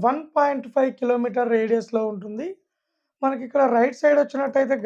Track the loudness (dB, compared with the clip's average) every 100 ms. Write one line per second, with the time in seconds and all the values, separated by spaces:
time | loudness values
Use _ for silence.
0 | 0 0 -2 0 0 0 -4 0 0 0
1 | -2 0 -2 -2 0 0 2 0 0 -4
2 | -4 -6 -10 -10 -10 -12 _ _ _ _
3 | _ _ -4 -2 -2 2 2 4 2 2
4 | 2 4 2 -2 -2 0 0 0